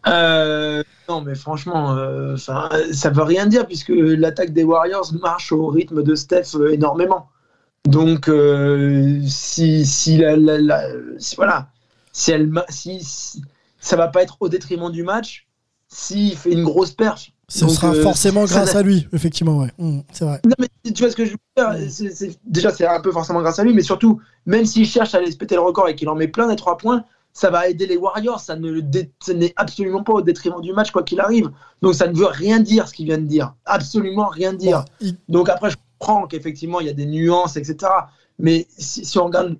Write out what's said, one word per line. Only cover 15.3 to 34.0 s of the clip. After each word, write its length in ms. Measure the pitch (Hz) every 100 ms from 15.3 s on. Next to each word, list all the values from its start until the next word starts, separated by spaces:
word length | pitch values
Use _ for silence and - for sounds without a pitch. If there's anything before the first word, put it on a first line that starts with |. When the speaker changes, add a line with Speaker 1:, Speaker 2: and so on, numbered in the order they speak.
| - _ _ _ _ _
Speaker 1:
s'il 500 | - - 202 208 165
fait 140 | 175
une 140 | 170
grosse 260 | 165 156 175
perf. 380 | - 220 208 - _ _
Speaker 2:
Ce 120 | -
Speaker 1:
Donc, 100 | 156
Speaker 2:
sera 180 | 160 170
Speaker 1:
euh, 100 | 156
Speaker 2:
forcément 420 | 151 139 196 196 208
Speaker 1:
ça 80 | 185
Speaker 2:
grâce 180 | 190
Speaker 1:
n'a 60 | 196
Speaker 2:
à 20 |
lui, 240 | 202 190 151
effectivement, 460 | 165 165 - 165 151
ouais. 120 | 131 -
Mmh, 220 | 165 139 139
c'est 120 | -
vrai. 160 | 160 143
Speaker 1:
Non, 100 | 226 262
mais 80 | 247 _ 240
tu 80 | 208
vois 120 | 240
ce 20 |
que 100 | 233
je 60 | 226
veux 60 | 214 _ -
dire, 140 | 233 165
Speaker 2:
Mmh. 100 | 147
Speaker 1:
c'est, 220 | - 202
c'est, 280 | 175 190 170
déjà, 280 | - 165 202
c'est 160 | - 170
un 120 | 170
peu 120 | 190
forcément 280 | 170 160 175
grâce 200 | 165 165
à 20 |
lui, 100 | 220
mais 100 | 220
surtout, 380 | 170 190 226 220 - _ -
même 200 | 214 220
s'il 180 | 226
cherche 300 | 220 247 220
à 40 | 185
aller 120 | 175
se 60 | 160
péter 180 | -
le 60 | 180
record 280 | 175 175 180
et 60 |
qu'il 140 | 151 156
en 80 | 156
met 100 | 156
plein 220 | 190 233
des 80 | 214
trois 220 | - 175
points, 260 | 220 247 226 _ _
ça 180 | - 196
va 180 | 175 180
aider 180 | 170 190
les 100 | 175
Warriors, 440 | 185 190 220 226
ça 160 | - 160
ne 120 | 160
le 140 | 160
dé-, 300 | 151 175 160 _
ça 120 | -
n'est 200 | 175 175
absolument 480 | - 165 - 190 190
pas 100 | 208
au 100 | 214
détriment 380 | 170 170 175 175
du 120 | 165
match, 180 | 196 214
quoi 140 | 190
qu'il 160 | 170 180
arrive. 320 | 202 233 156 - - _
Donc, 120 | 185
ça 140 | 170 175
ne 80 | 170
veut 100 | 190
rien 320 | 147 190 220
dire, 300 | 214 220 -
ce 60 |
qu'il 120 | - 156
vient 120 | 156
de 80 | 156
dire. 280 | 151 135 -
Absolument 600 | - 196 143 220